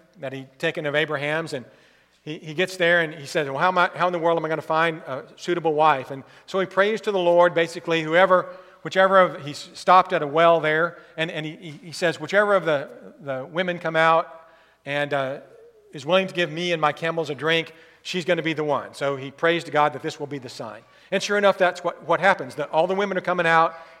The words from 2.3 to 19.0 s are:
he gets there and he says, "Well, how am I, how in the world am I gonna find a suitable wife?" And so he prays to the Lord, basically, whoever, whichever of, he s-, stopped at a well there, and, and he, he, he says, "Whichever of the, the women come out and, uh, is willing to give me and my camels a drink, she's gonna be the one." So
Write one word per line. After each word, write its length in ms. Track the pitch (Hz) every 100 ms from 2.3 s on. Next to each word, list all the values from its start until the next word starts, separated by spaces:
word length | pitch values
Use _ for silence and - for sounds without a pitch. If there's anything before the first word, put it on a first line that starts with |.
| 156
he 160 | 156
gets 240 | 151 185 185
there 240 | 170 175
and 100 | 160
he 140 | 160 139
says, 220 | 170 139
"Well, 80 | 135
how 100 | 180
am 80 | 185
I, 140 | 180
how 120 | 151 180
in 80 |
the 40 | 175
world 200 | 165 165
am 80 | 156
I 20 |
gonna 140 | 156
find 400 | - 160 165 160 -
a 180 | 131 - -
suitable 380 | - 170 160
wife?" 360 | 151 156 139 123
And 140 | 139 - - -
so 120 | 190
he 60 |
prays 380 | 185 - 202 220
to 100 | 220
the 60 | 196
Lord, 340 | 175 175 175
basically, 500 | 160 165 175 170 165
whoever, 460 | 156 170 190 185 175 - - _
whichever 380 | 160 185 190 190
of, 240 | 175 170
he 60 | 143
s-, 180 | 143 -
stopped 400 | - - 185 180
at 80 | 175
a 40 | 147
well 320 | 151 170 170
there, 380 | 151 156 170 165 - -
and, 120 | 165
and 140 | 170
he, 120 | 156 160
he, 140 | 170
he 220 | 147 175
says, 260 | 143 175 151
"Whichever 360 | 151 196 208
of 100 | 196
the, 240 | 160 147 143 - 95 -
the 260 | 143 131 143
women 280 | 170 180 175
come 180 | 160 160
out 520 | 160 165 170 - - _ _ _ 139
and, 260 | 143 147
uh, 280 | 143 131 143 - - - _ _
is 120 | 151
willing 220 | 135 185 190
to 80 |
give 180 | 165 170
me 200 | 156 175
and 80 | 165
my 120 | 151
camels 380 | 143 165 165 147
a 40 |
drink, 380 | 135 151 165 160 - - _
she's 220 | - 180
gonna 180 | 170 170
be 100 | 160
the 120 | 151
one." 300 | 151 131 101
So 220 | -